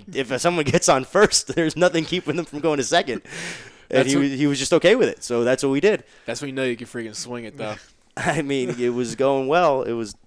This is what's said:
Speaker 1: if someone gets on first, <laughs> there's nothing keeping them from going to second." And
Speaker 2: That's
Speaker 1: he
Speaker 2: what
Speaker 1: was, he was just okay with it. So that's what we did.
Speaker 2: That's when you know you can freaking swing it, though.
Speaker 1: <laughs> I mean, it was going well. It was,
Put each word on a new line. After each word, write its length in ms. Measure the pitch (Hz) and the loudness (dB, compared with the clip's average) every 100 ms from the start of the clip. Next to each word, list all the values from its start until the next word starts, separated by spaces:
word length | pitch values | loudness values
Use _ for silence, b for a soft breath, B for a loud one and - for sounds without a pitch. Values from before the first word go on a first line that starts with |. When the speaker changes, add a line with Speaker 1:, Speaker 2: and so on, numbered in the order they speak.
| - | -8
Speaker 1:
if 280 | - 120 123 | -6 -4 -2
someone 240 | 175 175 | 0 0
gets 240 | 143 160 - | 0 2 4
on 160 | 139 | 2
first, 440 | 127 196 208 - - | 2 4 4 4 -2
<laughs> 60 | |
there's 220 | 147 160 156 | -2 0 2
nothing 280 | 180 165 156 | 2 2 -2
keeping 300 | 180 160 156 | -2 -2 -4
them 100 | 165 | -6
from 140 | 147 | -4
going 180 | 160 147 | 0 0
to 60 | |
second." 380 | 117 170 165 110 B B B B B B B | 2 0 0 -4 B B B B B B B
And 80 | 131 | 2
Speaker 2:
That's 120 | 127 | 2
Speaker 1:
he 60 | 139 | 2
Speaker 2:
what 60 | |
Speaker 1:
was, 100 | 139 | 0
he 140 | 135 147 | 0 0
was 120 | 139 | 0
just 140 | 135 | 2
okay 220 | 165 170 247 | 4 6 4
with 140 | 143 | 2
it. 120 | - | 0
So 220 | - 120 | -2 0
that's 180 | 120 131 | 2 2
what 60 | 139 | 0
we 120 | 139 | 2
did. 240 | 196 202 b b | 2 0 b b
Speaker 2:
That's 160 | - 117 | -10 -8
when 80 | 139 | -8
you 60 | |
know 100 | 131 | -4
you 120 | 131 117 | -4 -4
can 100 | 120 | -8
freaking 280 | 123 113 | -10 -10
swing 300 | 104 123 120 | -10 -10 -12
it, 140 | 113 139 | -12 -10
though. 160 | 107 107 - _ | -10 -10 -14 _
Speaker 1:
<laughs> 200 | _ - | _ -6
I 240 | 175 151 | -2 -2
mean, 400 | 143 139 127 120 | 0 -2 -2 -2
it 80 | 120 | -2
was 200 | 120 120 | -2 -4
going 320 | 113 135 135 131 | 0 0 2 2
well. 360 | 170 170 131 | 2 2 2
It 100 | 117 | -2
was, 240 | 117 107 - | -6 -6 -12